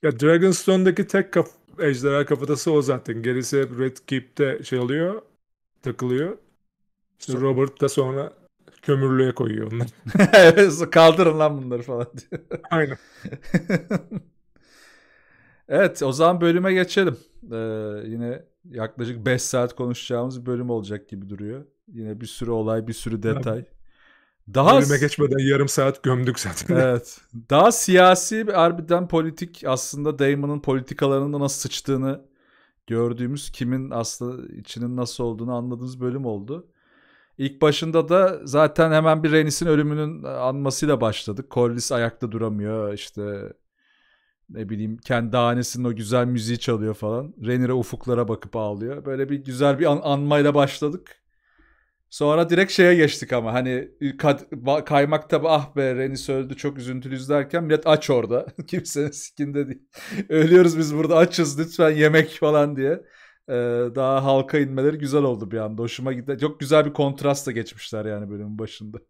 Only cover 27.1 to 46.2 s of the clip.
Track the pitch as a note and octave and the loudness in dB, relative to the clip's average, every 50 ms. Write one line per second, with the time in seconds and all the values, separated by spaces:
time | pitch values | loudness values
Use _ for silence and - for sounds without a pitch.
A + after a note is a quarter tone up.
27.1 | - - _ _ - A#2 A#2 _ C#3 D3 F3+ A#3 A#3 - - - F#3 F3+ F3+ F#3 | -20 -20 _ _ -20 -20 -4 _ 4 6 6 6 4 4 0 4 6 8 8 8
28.1 | F#3 F#3 - - A3 A3 A3 G#3+ G3 F3 E3 E3+ E3+ F3 D#3+ D#3+ E3+ F3 F3+ F3 | 8 6 2 -4 -4 -4 -2 0 2 4 4 4 2 -2 0 0 0 0 0 0
29.1 | F3 E3 D#3+ E3 D#3 - F3+ E3+ F3 - - C#3+ C3 C3 - - - C#3+ D3 D3+ | 0 0 0 0 -6 -8 -12 -14 -12 -8 -4 -2 -2 -2 -4 -8 -8 -4 -4 -4
30.1 | D3+ C#3 C#3+ C#3 C#3+ C#3 C#3+ C#3+ D3 C#3+ - - C3+ C3+ B2+ - - - D3 C#3 | 0 0 2 2 2 0 -2 -4 -4 -4 -2 -2 -2 -2 -2 -6 -6 -2 0 0
31.1 | C#3 C#3 C#3 C#3+ C#3+ C#3+ C#3+ C#3 C#3 - - C3 - - - - C3+ B2+ C3 C3+ | 0 0 0 -2 -2 -2 -2 -4 -4 -6 -8 -8 -8 -8 -4 -2 -2 -2 -2 -4
32.1 | C#3 C#3 - _ _ _ _ _ _ _ _ _ _ _ _ - A2+ A2+ A#2 A#2+ | -6 -6 -10 _ _ _ _ _ _ _ _ _ _ _ _ -4 -2 -2 0 -2
33.1 | A#2+ A#2 B2 A#2+ C#3 C#3+ - - - - C3 A#2+ B2+ C3 C3 C3+ - A#2 A2+ - | -2 -4 -4 -6 -6 -8 -8 -12 -8 -6 -4 -2 -2 -4 -4 -6 -6 -6 -6 -6
34.1 | - - B2 A#2+ B2+ B2 B2 - - - G2+ - - - A#2+ A#2+ B2 B2+ B2 A#2+ | -8 -8 -10 -10 -10 -12 -16 -16 -18 -18 -16 -14 -10 -8 -8 -6 -4 -4 -6 -6
35.1 | - - B2 A#2+ A2+ G#2+ A#2 A#2+ B2+ A#2+ A#2+ B2+ B2 A#2+ B2+ B2+ B2+ B2+ B2 B2 | -4 -6 -4 -4 -4 -6 -6 -6 -6 -6 -6 -6 -8 -8 -10 -12 -10 -6 -6 -6
36.1 | B2 C#3 C3+ A#2+ G#2+ G2+ G2+ A2+ D3 E3+ F3 _ _ _ _ _ _ _ _ _ | -4 -4 -6 -6 -6 -6 -8 -10 -12 -12 -12 _ _ _ _ _ _ _ _ _
37.1 | _ _ _ _ _ - C3+ C3+ C#3 - D#3+ D3+ D3 D3 E3 D#3+ D#3+ E3 D#3 D3+ | _ _ _ _ _ -6 -6 -6 0 2 2 2 2 2 -4 0 0 0 2 4
38.1 | F3 F#3 F#3+ F#3 F#3 D3 - C#3+ B2+ D3 D#3 D3 D3+ - D#3+ D#3+ D#3 D#3 D#3+ D#3+ | 4 4 4 4 2 -2 -10 -2 2 2 2 4 4 2 2 4 4 4 4 4
39.1 | D#3 D#3 D#3 D#3 D3 D#3 D#3 D#3 C#3+ - F3 E3+ D#3 D3 D3+ D3+ D3 D3+ D3+ D3+ | 2 2 2 2 4 4 2 2 -2 -2 0 2 2 2 2 0 -2 -2 -4 -6
40.1 | E3 D#3 C#3+ C3+ C3+ C3 B2 B2+ C3 C#3 C#3 C3+ C3 - D3+ D3 D3 A#2+ A#2 A2 | -8 -10 -12 -10 -8 -4 -4 -2 -2 -2 -4 -4 -2 -2 0 0 0 2 2 -2
41.1 | G#2+ - - - G2+ F#2 - _ - B2+ A#2+ A#2 A#2 A#2+ A#2 - C#3 A#2+ A#2 A#2 | -2 -4 -8 -8 -10 -10 -10 _ 0 0 0 0 0 -4 -6 -4 -2 -2 -2 -2
42.1 | A2 - - A2+ G#2 A2+ A2+ A2 G#2+ G#2 G2+ G#2+ A2 A2 G#2+ G#2 G#2 G#2 - - | -4 -6 -8 -8 -4 -4 -4 -4 -4 -4 -4 -4 -4 -4 -4 -6 -6 -8 -12 -14
43.1 | _ G#2 G#2 G#2 G2+ G2+ G2+ G2 F#2+ _ _ _ _ _ _ _ _ _ _ _ | _ -10 -8 -8 -8 -10 -12 -14 -16 _ _ _ _ _ _ _ _ _ _ _
44.1 | _ _ _ _ _ _ _ _ - A2 A2 G2 A2+ G2+ A2 G#2+ A2 A#2 _ - | _ _ _ _ _ _ _ _ -14 -12 -10 -8 -8 -8 -6 -8 -8 -10 _ -4
45.1 | C3 A#2 A#2 A2+ G#2 B2 A#2+ A#2+ A#2+ B2 A#2+ - - A#2+ B2 A#2+ A#2 G#2+ A2+ G2+ | -4 -2 -2 -2 0 0 2 2 0 0 -2 -4 -6 -4 -4 -4 -4 -6 -4 -2
46.1 | A#2+ B2 | 0 0